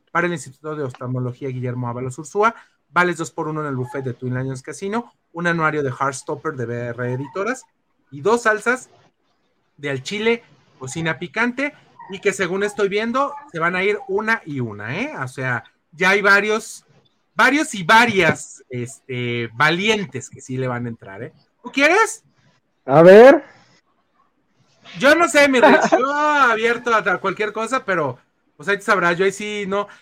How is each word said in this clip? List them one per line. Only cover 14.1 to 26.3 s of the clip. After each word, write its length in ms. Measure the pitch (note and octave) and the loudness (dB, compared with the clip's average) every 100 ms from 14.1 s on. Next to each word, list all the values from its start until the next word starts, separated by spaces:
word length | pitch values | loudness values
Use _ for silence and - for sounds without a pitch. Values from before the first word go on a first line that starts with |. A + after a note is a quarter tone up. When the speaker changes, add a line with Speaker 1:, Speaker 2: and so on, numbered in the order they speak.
| G3 A3 A3+ - | -4 -2 -4 -4
Speaker 1:
y 140 | C#3+ | -8
una, 380 | A#2 G2+ G#2 D3+ | -8 -8 -10 -8
¿eh? 160 | B3+ - | -8 -8
O 80 | C3 | -10
sea, 360 | C3 B2+ A#2+ - _ _ | -8 -6 -6 -8 _ _
ya 200 | D3+ F#3 | -4 0
hay 100 | G3+ | 2
varios, 640 | G3+ G3+ G#3 G#3+ - - _ _ _ _ _ | 4 2 2 -4 -6 -18 _ _ _ _ _
varios 400 | - A#3+ C#4 D4+ | 0 2 2 -2
y 100 | G#3+ | -6
varias, 800 | D#3+ A3+ A#3+ G3 E3 D3+ - - _ | 4 6 6 4 2 0 -8 -20 _
este, 800 | B2 A#2+ - _ B2+ A#2+ A#2+ A#2 | -10 -10 -12 _ -8 -6 -6 -8
valientes 760 | A2+ D3+ E3+ G#3 A3 F3 A#2+ - | -2 0 0 0 -2 -4 -10 -14
que 120 | B2 | -20
sí 160 | - C3 | -12 -8
le 100 | B2+ | -6
van 180 | B2 A#2+ | -6 -8
a 40 | |
entrar, 340 | A#2 G2 F#2+ | -12 -16 -16
¿eh? 100 | C3+ - _ _ | -16 -18 _ _
¿Tú 80 | A#3+ | -10
quieres? 520 | C4 D4 F#4 G#4+ - _ _ _ _ _ _ - | 0 2 4 2 -2 _ _ _ _ _ _ 2
Speaker 2:
A 160 | C#3 | 8
ver. 420 | E3+ G3+ B3 C#4 - - _ _ _ _ _ _ _ _ _ _ _ _ - F3 | 12 12 12 8 2 -20 _ _ _ _ _ _ _ _ _ _ _ _ -20 0
Speaker 1:
Yo 160 | B3 D#4 | 4 4
no 120 | E4+ | 4
sé, 220 | D4 C#4+ | 4 4
mi 100 | C4 | 6
Rich, 300 | C#4 B3+ - | 6 6 4
Speaker 2:
<laughs> 100 | F4+ | 2
Speaker 1:
yo 140 | C4 | 0
abierto 800 | C#4+ D4+ | 0 0